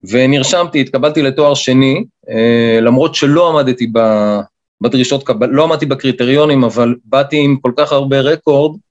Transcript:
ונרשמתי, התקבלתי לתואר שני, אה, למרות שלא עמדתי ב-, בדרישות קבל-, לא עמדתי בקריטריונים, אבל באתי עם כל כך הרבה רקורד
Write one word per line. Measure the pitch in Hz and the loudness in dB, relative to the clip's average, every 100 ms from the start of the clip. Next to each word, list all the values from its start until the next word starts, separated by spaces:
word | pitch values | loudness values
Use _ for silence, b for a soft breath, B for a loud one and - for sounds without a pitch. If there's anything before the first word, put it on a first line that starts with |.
ונרשמתי, | 95 120 131 143 - 180 175 151 | -2 0 2 2 0 -2 -2 -2
התקבלתי | 131 131 151 156 | -2 -2 0 0
לתואר | 135 135 147 | -2 2 0
שני, | 139 - 131 135 151 240 _ - | 0 0 2 2 0 -6 _ -8
אה, | 113 117 117 117 113 | -2 2 2 2 2
למרות | 117 127 156 | 2 2 0
שלא | - 143 151 170 | 0 0 2 2
עמדתי | 156 131 123 113 | 0 -2 -2 -2
ב-, | 113 110 107 104 104 101 _ _ _ | 0 0 0 0 -2 -6 _ _ _
בדרישות | 120 131 123 139 - | -2 -2 -2 -2 -2
קבל-, | 110 120 | -2 0
לא | 139 | 0
עמדתי | 160 156 151 | 0 -2 -4
בקריטריונים, | 135 135 123 123 139 151 139 | -2 -4 -2 0 2 2 2
אבל | 117 120 120 120 | 0 0 -2 -2
באתי | _ 135 139 151 | _ -2 0 0
עם | 143 135 | 0 0
כל | 123 120 | -2 -2
כך | 147 | 0
הרבה | 143 139 135 | 0 0 0
רקורד | 135 160 - 139 151 165 _ | 0 -2 0 2 0 -4 _